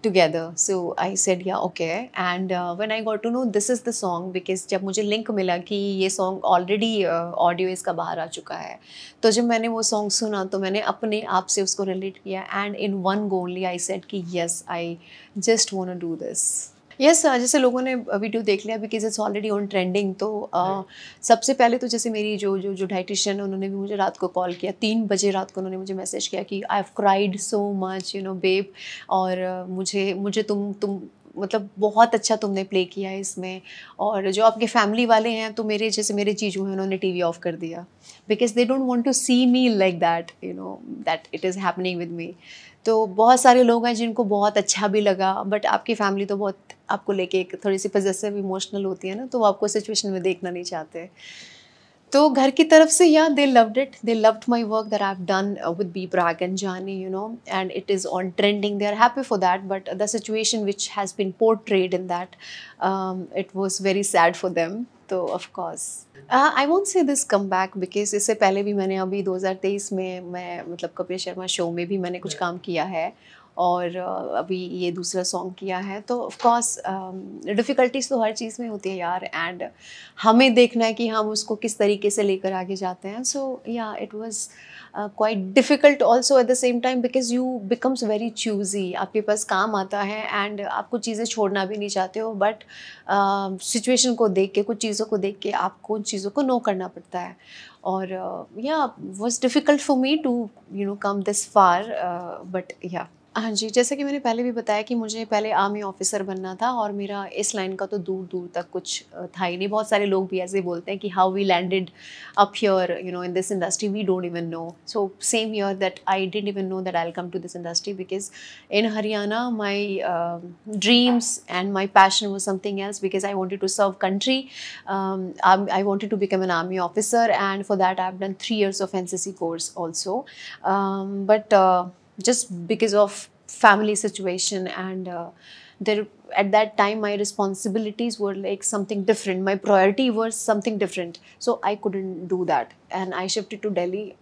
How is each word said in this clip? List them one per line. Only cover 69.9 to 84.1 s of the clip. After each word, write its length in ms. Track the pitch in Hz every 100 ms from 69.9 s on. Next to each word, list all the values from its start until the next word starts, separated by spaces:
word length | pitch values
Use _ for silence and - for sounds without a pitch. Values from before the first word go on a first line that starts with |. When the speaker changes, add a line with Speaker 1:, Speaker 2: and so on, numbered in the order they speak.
Speaker 1:
में 280 | 190 185 180
मैं, 500 | 180 175 180 175 170
मतलब, 180 | 170 170 -
कपिल 200 | 180 185
शर्मा 280 | 185 180 185 -
शो 140 | 170
में 160 | 170 175
भी 100 | 196
मैंने 200 | 180 180
कुछ 140 | 165
Speaker 2:
राइट। 80 | -
Speaker 1:
काम 180 | 180 180
किया 200 | 180 170
है 280 | 165 175 170 - - - _ -
और, 320 | 180 175 175
uh, 460 | 175 180 185 - 117
अभी 200 | 180 190 180 180
ये 120 | 180
दूसरा 300 | 175 175 190
सॉन्ग 300 | 180 180 180 185
किया 200 | 190 185
है, 220 | 196 196
तो 160 | 208 240 220
of 60 | -
course, 280 | 240 240 233 - -
um, 280 | 190 185 185 196 - - 208
डिफिकल्टीज 520 | 233 269 254 269 254
तो 120 | 262
हर 100 | 220
चीज़ 280 | 220 220 214
में 80 | 233
होती 220 | 208 196
है 60 | 190
यार, 320 | 170 180 - 156 170
and 180 | 180 170 _ - - - -
हमें 320 | 214 226 262
देखना 300 | 233 240 233
है 80 | 226
कि 140 | 220 233
हम 200 | 220 214
उसको 260 | 214 - 214
किस 160 | 226 -
तरीके 320 | 202 202 208
से 120 | 208
लेकर 300 | 202 190 190
आगे 240 | 190 185 190
जाते 320 | 185 180 190
हैं। 140 | 214
So 180 | 254 277 269 254 -
yeah, 260 | 233 220 -
it 100 | 208